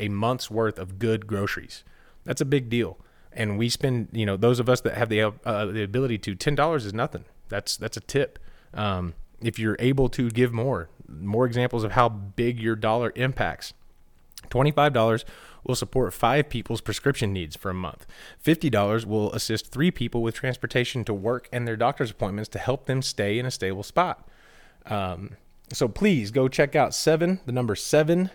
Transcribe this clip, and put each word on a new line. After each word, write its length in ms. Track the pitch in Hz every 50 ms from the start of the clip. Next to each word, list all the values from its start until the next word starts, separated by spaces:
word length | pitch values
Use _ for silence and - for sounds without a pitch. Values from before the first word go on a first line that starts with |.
a 80 | 107 104
month's 420 | 101 101 110 117 127 127 - -
worth 280 | 107 110 113 107 104 -
of 200 | 92 92 95 98
good 280 | 120 113 110 110 104
groceries. 580 | 104 107 98 101 98 - - - - - - - - - - - - - - -
That's 160 | - - -
a 40 | 151
big 240 | 135 139 139 127 117
deal. 300 | 117 120 113 85 85 - - - _ - - - -
And 260 | - 113 107 101 101
we 100 | 117 117
spend, 400 | - - - 135 127 120 107 - -
you 140 | 113 110
know, 100 | 101 98
those 220 | 92 107 120 123 120
of 100 | 123 117
us 120 | 127 123 -
that 140 | 110 -
have 120 | - 120 113
the, 140 | 110 104 107
uh, 440 | 107 107 - - 120 110 104 107
the 160 | 101 98 110 104
ability 340 | 98 101 123 135 127 117 104
to, 160 | - - 98
ten 200 | 92 - 151 139
dollars 280 | 135 143 160 170 147 110
is 80 | 101 98
nothing. 320 | 110 123 151 - - - - - - - -
That's, 280 | 101 98 - - -
that's 200 | - - 113 -
a 40 | -
tip. 400 | - - - 135 143 - - - - - - - - - -
Um, 420 | - 107 104 95 92 90 87 85 - - - - -
if 180 | 113 113 - -
you're 180 | 110 110 101 -
able 300 | 120 127 135 135 135 120
to 200 | - - 127 117
give 220 | 110 117 123 123 117
more, 360 | 113 117 135 127 90 85 - - - - -
more 380 | 65 76 85 98 104 113 127
examples 380 | 123 117 123 123 123 - 117 107
of 80 | 104 95
how 160 | 131 123 117
big 500 | 113 104 101 98 98 - 120 120 123 117
your 160 | 110 113 113
dollar 380 | 107 107 113 110 120 123 110 -
impacts. 580 | 120 123 131 131 - 110 87 73 - - - - - - - - - - - - - - - - - - -
Twenty-five 420 | - 120 135 147 147 - 143 151 135
dollars 320 | 120 113 113 113 113 - - - - - - - - -
will 140 | - 127
support 360 | - - - - 131 123 92 -
five 360 | - - 117 127 147 143 -
people's 320 | - 120 104 - 113 110
prescription 520 | - - 104 - - 139 139 - 120 101 98
needs 220 | 95 85 76 78
for 160 | - - 95
a 40 | 92
month. 300 | 92 92 80 - - - - - - - - - -
Fifty 300 | - 143 165 - - 151
dollars 380 | 110 104 101 101 107 113 113
will 260 | 101 107 110 104 104 -
assist 380 | 110 - - 113 107 - -
three 220 | - 123 151 180 -
people 300 | - 123 117 - 120 117
with 120 | 113 110
transportation 680 | - - 131 123 - - - - 127 123 - - 123 107
to 100 | - 104
work 340 | 98 92 113 123 123 - - -
and 160 | 123 120 117
their 80 | 113
doctor's 340 | 107 117 123 147 - 143 110
appointments 380 | 107 - 113 101 98 104 107 -
to 100 | - 104
help 280 | - - 127 139 -
them 140 | - 131 131
stay 380 | 127 - - - 104 101 104 117
in 80 | 123
a 40 | 127
stable 340 | - - 95 95 95 98 104
spot. 420 | - - 165 180 180 - - - - - - - - - - - - - - -
Um, 500 | - 110 101 98 92 90 87 98 107 - - - - - - - - 117
so 160 | - 147 117
please 420 | 101 - 190 214 185 135 104 98
go 160 | 113 139 131 131
check 280 | 135 - 151 139 -
out 180 | 156 131 - -
Seven, 460 | - - 156 160 156 170 170 190 185 -
the 60 | - 120
number 220 | 131 127 113 101
seven 560 | - - - - 151 156 156 170 175 185 185